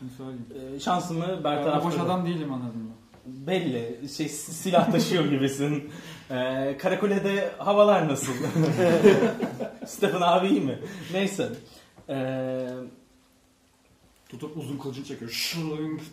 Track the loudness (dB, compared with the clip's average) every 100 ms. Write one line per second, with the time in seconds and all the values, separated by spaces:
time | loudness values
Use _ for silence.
0 | -14 -12 -12 -12 -12 -12 -12 -6 -2 -2
1 | -2 -4 -2 -2 0 0 2 2 0 0
2 | 0 0 0 -2 -4 -6 -6 -8 -10 -12
3 | -20 -20 -16 -10 -4 -2 0 -4 -6 -8
4 | -10 -6 -6 -6 -10 -6 2 4 6 4
5 | 4 2 2 2 2 0 -2 -2 -6 -12
6 | -16 -18 -8 -4 -2 0 -2 -2 0 2
7 | 2 2 0 0 -2 -2 2 6 8 6
8 | 4 0 -2 -2 -2 2 2 4 4 8
9 | 10 10 6 0 -6 -6 -10 -10 -14 -2
10 | 0 2 4 4 4 2 2 -4 -8 -12
11 | -6 -2 -2 -2 -4 -6 -14 -20 -20 -20
12 | -8 -4 -4 -4 -4 -4 -6 -8 -12 -18
13 | _ _ _ _ _ _ _ _ _ _
14 | _ _ _ -14 -12 -10 -8 -8 -8 -8
15 | -10 -10 -8 -4 -4 -4 -4 -4 -4 -6
16 | -10